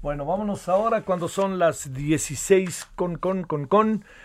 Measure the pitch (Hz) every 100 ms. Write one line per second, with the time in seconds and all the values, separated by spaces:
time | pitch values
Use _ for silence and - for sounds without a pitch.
0 | 143 147 143 190 208 190 - 190 226 220
1 | - 180 170 - 196 185 170 135 143 131
2 | 147 151 - 135 - 190 185 - - -
3 | 175 165 180 190 175 151 135 202 220 208
4 | - -